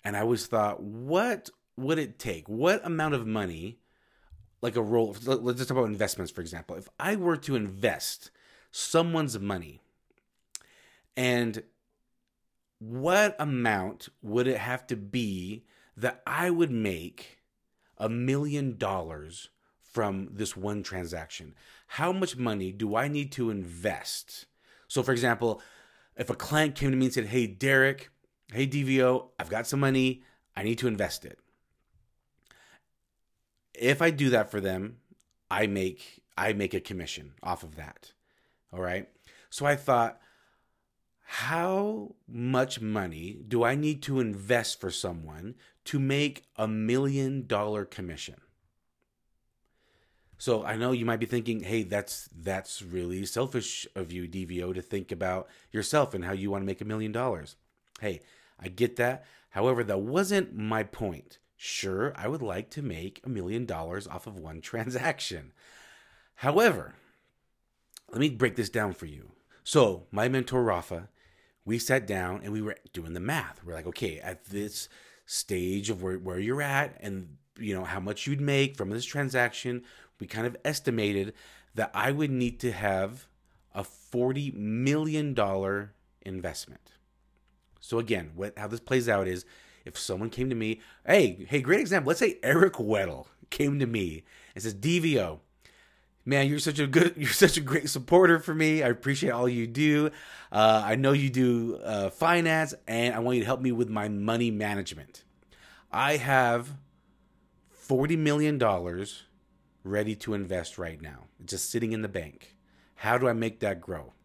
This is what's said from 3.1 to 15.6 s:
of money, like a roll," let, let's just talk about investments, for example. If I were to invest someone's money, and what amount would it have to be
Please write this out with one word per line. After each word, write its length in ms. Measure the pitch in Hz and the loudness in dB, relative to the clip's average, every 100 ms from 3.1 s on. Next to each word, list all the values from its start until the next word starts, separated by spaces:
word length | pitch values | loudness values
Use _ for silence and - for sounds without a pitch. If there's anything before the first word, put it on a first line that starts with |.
of 140 | 139 110 | 0 -2
money, 500 | 107 95 80 92 120 _ _ _ _ _ - - _ | -2 -4 -6 -10 -12 _ _ _ _ _ -20 -20 _
like 140 | 123 | -2
a 80 | 117 | 0
roll," 340 | 107 117 113 101 | 2 4 2 -2
let, 200 | 120 131 | 0 0
let's 140 | 120 123 | 0 -2
just 100 | 123 | 0
talk 100 | 131 | 0
about 80 | 113 | 0
investments, 460 | 104 104 - 87 | 0 -2 -2 -6
for 80 | - | -8
example. 340 | 82 82 - | -10 -12 -12
If 140 | 82 - - | -14 -14 -6
I 160 | 160 | -2
were 220 | 208 175 160 | 0 0 0
to 180 | - | 0
invest 760 | 127 101 95 110 78 - - - _ _ - _ | -2 -2 0 0 0 -6 -8 -14 _ _ -20 _
someone's 680 | - - 165 170 160 151 110 | -8 0 2 2 0 -2 -4
money, 420 | 101 92 78 - _ _ _ _ _ _ _ - - _ _ _ _ - | -4 -4 -8 -18 _ _ _ _ _ _ _ -18 -18 _ _ _ _ 0
and 460 | 127 120 117 110 - _ _ _ _ _ _ _ _ _ _ _ | 2 4 2 -2 -12 _ _ _ _ _ _ _ _ _ _ _
what 560 | 110 123 147 190 208 208 | -10 -4 2 4 4 2
amount 720 | 147 127 117 101 92 - - _ | -2 2 2 2 0 -6 -18 _
would 280 | 107 113 127 | -2 2 2
it 100 | 131 | 0
have 300 | 113 127 - | -2 -6 -6
to 80 | 117 | -8
be 680 | 101 123 110 95 90 110 | -4 -4 -2 -4 -6 -10